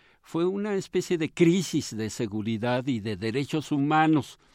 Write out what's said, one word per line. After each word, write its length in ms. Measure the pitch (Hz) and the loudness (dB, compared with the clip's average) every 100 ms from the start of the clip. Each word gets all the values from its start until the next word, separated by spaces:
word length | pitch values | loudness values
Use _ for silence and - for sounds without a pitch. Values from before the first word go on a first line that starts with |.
| _ _ | _ _
fue 200 | - 165 175 | -8 -2 -2
una 280 | 196 208 | 0 -2
especie 440 | 196 - 180 - 175 | -2 -2 -2 0 -2
de 140 | 151 | -2
crisis 640 | - 170 190 165 160 - 107 | 4 4 4 2 -2 -2 -4
de 120 | 110 | -6
seguridad 760 | - 117 107 104 113 120 123 127 | -4 -4 -2 -2 -2 0 0 -2
y 140 | 117 | -4
de 160 | 104 95 | -4 -4
derechos 560 | 110 120 143 160 - | -4 -2 -2 -4 -2
humanos, 680 | 147 143 156 160 156 - - _ | 0 2 4 4 4 0 -10 _